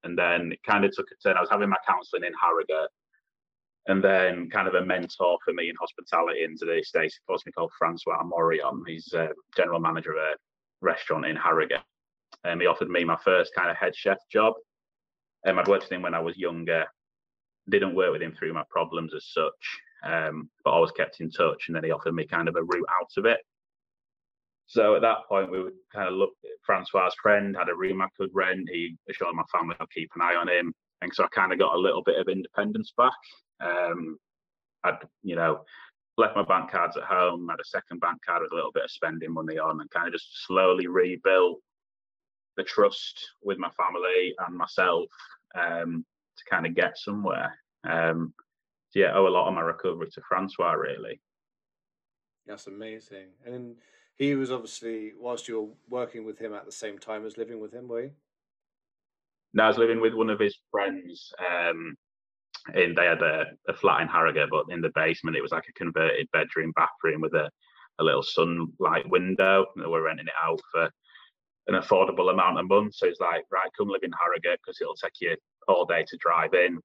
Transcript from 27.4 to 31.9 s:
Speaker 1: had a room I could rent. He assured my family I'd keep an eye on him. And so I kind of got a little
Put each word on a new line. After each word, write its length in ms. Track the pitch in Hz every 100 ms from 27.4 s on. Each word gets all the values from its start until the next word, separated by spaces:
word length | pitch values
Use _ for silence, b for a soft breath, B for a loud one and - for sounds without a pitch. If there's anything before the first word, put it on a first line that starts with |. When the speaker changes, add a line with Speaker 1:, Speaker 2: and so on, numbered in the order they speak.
| 101 92
Speaker 1:
had 120 | 87
a 80 | 87
room 240 | 95 95
I 80 | 92 _
could 140 | 95
rent. 360 | 92 92 95 87
He 260 | 87 85 82 -
assured 260 | - 90
my 100 | 85 82
family 240 | 90 85 85
I'd 120 | 80
keep 200 | - 78
an 80 | 85
eye 120 | 87 87
on 120 | 87
him. 240 | 87 87 - _ _
And 100 | 87
so 100 | -
I 40 | 90
kind 240 | - 92
of 60 | 90
got 160 | 95
a 40 | 85
little 240 | 92